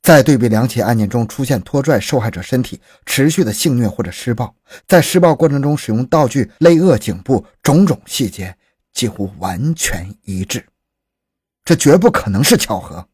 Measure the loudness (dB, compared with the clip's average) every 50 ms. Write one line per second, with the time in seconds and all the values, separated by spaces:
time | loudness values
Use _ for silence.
0 | 6 6 6 6 6 4 2 2 2 0 0 0 0 -2 -2 -2 -2 0 0 0
1 | 0 0 -2 -2 -4 -4 -4 -8 -4 -2 -2 -4 -4 -4 -4 -2 0 2 0 0
2 | 0 -2 -2 -2 -2 -2 -6 -8 -8 -4 -2 -2 -2 -4 -8 -16 _ _ _ _
3 | _ -6 -2 0 0 2 2 2 0 0 -2 -2 -2 0 0 0 0 -2 -2 -4
4 | -8 -8 -8 -8 -6 -6 -4 -4 -6 -10 _ _ _ _ -20 -20 _ _ 4 4
5 | 4 4 2 2 4 4 2 4 2 0 0 0 -2 -2 -2 -4 -4 -4 -2 -2
6 | -2 0 2 2 2 2 0 -2 -4 -4 _ _ 4 6 6 6 4 4 2 2
7 | 0 -6 -8 -8 -2 0 0 0 -2 _ _ _ _ 2 4 4 4 4 2 -4
8 | _ -10 -6 -4 -4 -4 -6 -8 -12 -12 -14 _ _ _ _ _ _ _ _ -6
9 | -6 -6 -4 -6 -8 -8 -8 -8 -8 -6 -6 -2 -2 -4 -2 -2 -4 -6 -4 -6
10 | -8 -12 -16 _ _ -10 -8 -8 -6 -6 -8 -10 -10 _ _ _ _ _ _ _
11 | _ _ _ _ _ _ _ _ _ _ _ _ _ 0 0 2 4 2 2 4
12 | 4 2 0 0 -4 -2 -2 0 2 2 2 2 2 -4 -6 -8 -8 -12 -18 -18
13 | -18 _